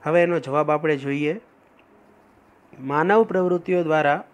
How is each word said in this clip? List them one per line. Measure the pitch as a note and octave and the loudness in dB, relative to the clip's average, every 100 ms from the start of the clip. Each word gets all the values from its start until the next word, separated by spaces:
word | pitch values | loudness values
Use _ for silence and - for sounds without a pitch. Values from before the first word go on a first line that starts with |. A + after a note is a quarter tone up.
હવે | D3+ E3+ | 2 2
એનો | E3+ E3+ | 2 0
જવાબ | C3+ C#3+ D3 | -2 -2 0
આપણે | D3+ D#3 D3 | 0 0 -2
જોઈએ. | C#3 C#3+ D3 G3+ - _ _ _ _ _ _ _ _ _ _ _ _ | -4 -4 -4 -6 -12 _ _ _ _ _ _ _ _ _ _ _ _
માનવ | - C3+ C#3+ E3+ G#3+ A3 | -14 -4 0 4 2 2
પ્રવૃત્તિઓ | F#3 F3+ F3 E3+ F3+ | 0 0 -2 0 -2
દ્વારા | E3 D#3 C#3+ D3+ - | 2 0 2 -2 -6